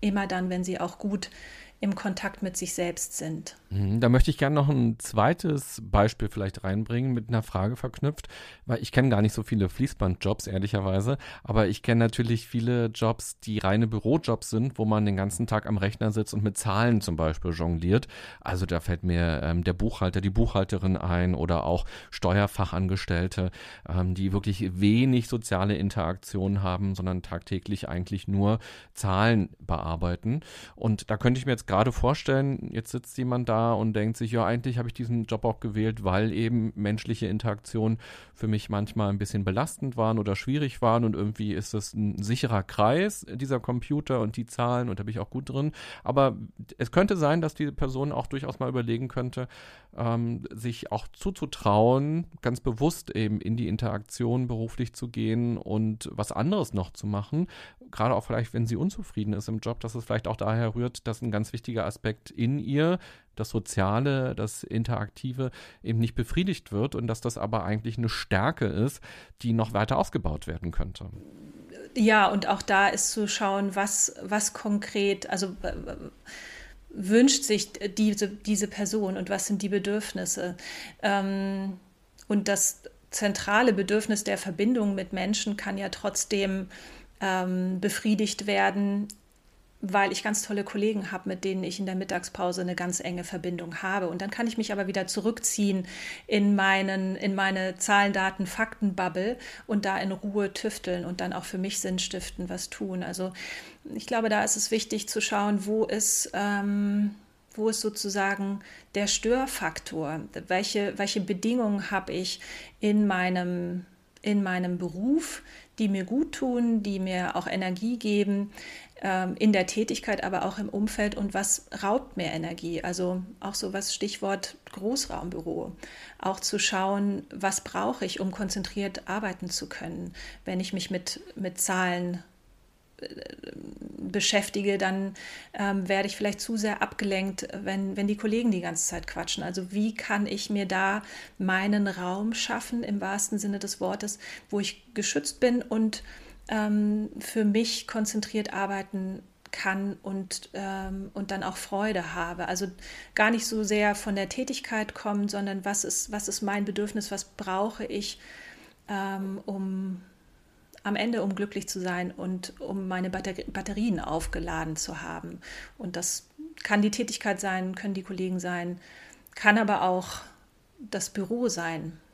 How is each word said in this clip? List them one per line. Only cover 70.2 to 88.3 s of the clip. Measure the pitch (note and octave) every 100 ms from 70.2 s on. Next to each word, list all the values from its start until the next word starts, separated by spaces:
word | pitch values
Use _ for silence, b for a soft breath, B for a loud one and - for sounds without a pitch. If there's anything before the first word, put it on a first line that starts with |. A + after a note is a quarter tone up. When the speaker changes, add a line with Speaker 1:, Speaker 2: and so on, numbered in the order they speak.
| F2 D2+ -
Speaker 2:
werden | D#2+ E2+
könnte. | - - - - - - - - - - - - -
Speaker 1:
Ja, | A3 G#3+ G3
und | G3+ -
auch | G3
da | - F#3+ G3
ist | A3 -
zu | - G3+
schauen, | - G3+ G3 G3+ F#3+
was, | G3+ - G#3+ -
was | F#3 G#3 G#3+
konkret, | - A3 G#3 G#3 G#3+ G3+ G3 -
also, | F3+ F#3+ F#3+
äh, | - E3 - - - - B B B B B B -
wünscht | - F#3 A3 C4 C#4+
sich | - G#3+ - - G3+ G3
diese, | G#3+ G#3 G3+
diese | G#3 - G#3 G#3
Person | - G3+ A3 G3+ F#3+
und | F3+
was | G3 -
sind | G3+
die | G3+
Bedürfnisse. | G3+ F#3+ G#3 G#3 F#3+ F3+ - F3+ F3+ B B B B
Ähm, | G#3 G3 G3 G3 G3 G3 G3 F#3 - _ _ _ -
und | G#3 G3+
das | G3 - - - - _
zentrale | - G#3 G3 - G3+ B3
Bedürfnis | G3 G3 G#3 G#3+ G#3
der | - G3
Verbindung | G3+ E3 G#3 B3 G#3 G3
mit | F#3+
Menschen | F#3+ F#3 G#3 - G#3
kann | - G3
ja | G3
trotzdem, | - G#3 G3 - G#3 G3 F#3+ F#3+ B B B B -
ähm, | G3 F#3 F#3 F#3 F#3 F#3
befriedigt | G3+ - A3 G#3+ G#3+